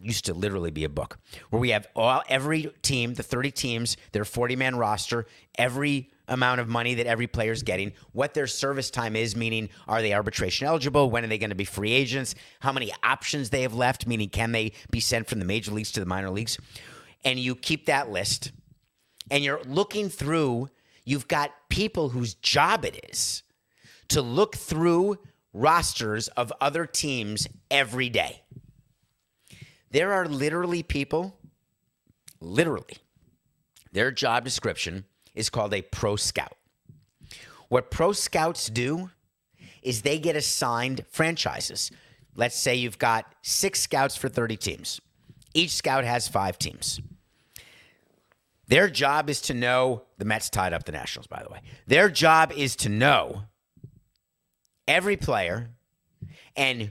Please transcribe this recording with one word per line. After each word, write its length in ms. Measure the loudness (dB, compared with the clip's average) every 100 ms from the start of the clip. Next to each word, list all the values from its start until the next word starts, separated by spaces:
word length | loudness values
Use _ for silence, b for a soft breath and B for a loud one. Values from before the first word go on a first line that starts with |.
used 240 | -6 -4 -4
to 80 |
literally 380 | -2 -2 -2 -4
be 120 | -4
a 40 | -4
book 300 | -4 -8 -10 B B B
where 100 | 0
we 100 | 2
have 160 | 0 -2 0
all, 260 | 2 2 2
every 440 | 0 2 -2 -2 -4
team, 320 | -2 0 -2
the 80 | -4
thirty 280 | -4 -2 -2
teams, 460 | -2 -2 -2 -2 -4 B
their 140 | -4
forty-man 520 | -2 0 0 2 0 2
roster, 500 | 2 0 -2 -4 -4 B B 0
every 540 | 0 2 0 0 -4 _ -4
amount 320 | 0 2 2
of 80 | 0
money 260 | 0 0
that 120 | 0 0
every 200 | 0 0
player's 360 | 0 0 -2
getting, 300 | -2 -2 -2 -6 B
what 220 | -4 -2
their 120 | 0 -2
service 440 | -2 -2 -2 -4
time 240 | -2 -2 0
is, 200 | 0 0
meaning 320 | -2 -2 -4 B B
are 160 | 0
they 100 | 2
arbitration 540 | 2 0 -2 -2 0 2
eligible, 440 | 2 2 4 4
when 140 | 2
are 40 | 0
they 100 | -2
gonna 160 | -2
be 100 | -2
free 280 | -4 -2 2
agents, 420 | 2 2 -2 -4 -8 B B
how 120 | -2
many 200 | -2 -2 -6
options 480 | -4 -2 -2 -4 -2
they 120 | -2
have 120 | -2
left, 320 | 2 0 0 -2
meaning 220 | -2 -2
can 240 | -2 0
they 200 | 0 -2 B B
be 100 | -2
sent 280 | 0 0 -2
from 120 | -4
the 40 |
major 280 | 0 -2 -2
leagues 200 | -6 -4
to 80 | -4
the 60 | -2
minor 240 | -2 -2
leagues, 280 | -4 -4 -6 B B B B B B
and 140 | -2 0
you 160 | -2
keep 320 | -4 -2 -2 2
that 240 | 0 0
list, 420 | -2 -2 -4 -6 -14 -20 _ _ _ _ -18 -2
and 140 | 0
you're 180 | 0 -4
looking 440 | -2 0 0 0 -4
through, 600 | -4 -2 0 2 0 -4 b b b
you've 240 | -4 -4 0
got 240 | 0 0 -4 -4
people 400 | 0 0 0 -2
whose 240 | -2 -4
job 500 | -2 0 4 4 2
it 200 | -2 -10 -10
is 320 | -4 -4 -4 -10 b b b b b b
to 140 | 0
look 340 | 2 2 2 0
through 640 | -4 2 4 4 2 0 b b b
rosters 760 | 0 4 4 2 -2 -2 -2 -4
of 220 | -2 -4 0
other 240 | 0 0 -4
teams 600 | -2 -2 -2 -4 -4 -6 -8 0
every 380 | 2 2 0 -2
day. 340 | 0 -2 -4 _ -20 -20 _ _ _ _ _ _ _ B B B B B
There 220 | 0 2
are 140 | 2 0
literally 560 | -2 -2 0 -2 -2
people, 540 | -2 -4 -2 -2 -4 -10 -20 _ _ _ _ _ _ _ -20 -18
literally, 560 | -6 0 0 0 -8 -20 _ _ _ _ _ _ _ _ _
their 180 | -2 0
job 320 | 0 0 0
description 600 | -2 -4 -4 -4 -6 -8 -12 _ b
is 140 | b -4
called 240 | -2 -2
a 80 | -2
pro 340 | -4 -2 -2
scout. 440 | 0 -2 -2 -4 -8 _ _ _ -20 _ _ B B B B B
What 220 | 0 0
pro 220 | 0 2
scouts 560 | 2 0 0 0 -2 -4
do 420 | -2 0 -2 -6 _ _ _ _ B B B
is 200 | -4 0
they 160 | 0 0
get 180 | 0 0
assigned 680 | 0 0 0 0 0 -4 -6
franchises. 800 | 0 0 0 -4 -4 -6 -4 -6 B B B B
Let's 240 | 0 0 2
say 160 | 0
you've 240 | 0 0 0
got 360 | 2 2 -2 _
six 400 | -4 0 0 0
scouts 340 | 0 2 2
for 140 | 0 -4
thirty 300 | -2 -2 -2
teams. 420 | -4 -6 -8 -10 _ _ -20 -20 -2
Each 160 | 2 2
scout 340 | 0 0 2
has 240 | 2 0 0
five 300 | 0 0 -2
teams. 420 | -6 -6 -6 -6 -10 -18 _ B B B B B B B B _ _ _ _ _ 4
Their 220 | 6 6
job 400 | 4 2 2 0
is 100 | -2
to 120 | -2
know, 480 | 0 2 4 4 0 -8 -6
the 80 | -2
Mets 240 | -2 -2
tied 240 | 0 0
up 100 | 0
the 80 | -4
Nationals, 360 | -8 -8 -10 -12
by 140 | -14
the 60 | -14
way. 120 | -16 B B B
Their 240 | 6 6
job 420 | 6 8 8 6
is 240 | 2 -2 -2
to 140 | -2
know 540 | 4 6 6 2 -6 -12 _ _ _ -20 -20 _ _ _ _ _ _ _ _ 0
every 300 | 2 2 -2
player 540 | 0 0 0 -2 -6 -14 _ _ _ -18 B B B
and 280 | -2 0 0 -4